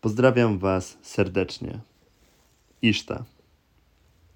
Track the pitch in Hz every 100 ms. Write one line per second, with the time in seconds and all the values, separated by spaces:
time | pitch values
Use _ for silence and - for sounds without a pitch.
0 | 110 107 127 123 117 101 95 95 90 -
1 | - - 92 95 92 - - 113 110 _
2 | _ _ _ _ _ _ _ _ 117 107
3 | - - - _ _ _ _ _ _ _
4 | _ _ _